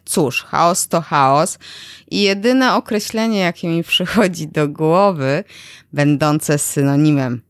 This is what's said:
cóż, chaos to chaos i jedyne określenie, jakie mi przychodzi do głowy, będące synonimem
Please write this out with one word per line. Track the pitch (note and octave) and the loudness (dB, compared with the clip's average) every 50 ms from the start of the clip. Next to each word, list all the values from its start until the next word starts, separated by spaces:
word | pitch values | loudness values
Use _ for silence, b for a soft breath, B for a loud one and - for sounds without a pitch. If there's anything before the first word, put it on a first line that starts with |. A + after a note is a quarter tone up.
| _ | _
cóż, | - - F#3+ C#3+ B2 - - - | -4 -2 0 0 0 -2 -6 -6
chaos | - - D3 E3 E3+ F#3 - - - | -4 0 2 2 2 2 0 -2 -2
to | - E3 | -2 -4
chaos | D3+ - D#3+ D3 C#3 C3 C#3 D3 E3 F#3+ - - B B B B B B B B B B | -2 0 0 2 4 4 4 2 2 0 -4 -10 B B B B B B B B B B
i | - G3 | -2 0
jedyne | G3+ G3 G3 G3+ G3+ A#3+ B3+ C4 C4 A#3+ F3+ | 0 0 0 0 0 2 2 2 2 2 2
określenie, | A3+ - - G#3+ G#3 - - - A3 A3 A3+ A3 G3 | 0 -2 -2 -4 -4 -4 -4 -4 -2 -2 0 0 0
jakie | F#3 E3+ E3+ - - E3+ | 0 -2 -2 -4 -4 -2
mi | E3 E3 E3 | -2 -2 -2
przychodzi | - - D#3+ F3+ F3+ - G#3+ B3+ A3 F3 - D#3+ D3+ | -2 -4 -4 -2 -2 0 2 2 2 0 -4 -10 -6
do | - D#3+ D3+ D3 | -2 -2 -2 -2
głowy, | D3 D#3 D#3 D#3 E3 F#3 G3+ G3+ F3+ D3+ C3+ C3 C#3 E3 G#3 B B B B B B B B B - | -2 -2 0 2 2 4 2 2 2 0 -2 -2 -2 -2 -4 B B B B B B B B B -2
będące | C#3+ C#3+ C#3+ D3 C3+ D#3 D3+ D3+ D#3 - - D3+ C#3+ | 0 2 2 2 2 2 2 0 0 0 0 -2 -2
synonimem | - - - D3+ C#3 C#3 C#3 C#3+ D3+ D3+ D3 C#3 C3 B2 A#2+ A2+ - _ | -2 -2 -2 0 0 2 2 2 4 4 2 2 0 -2 -4 -8 -10 _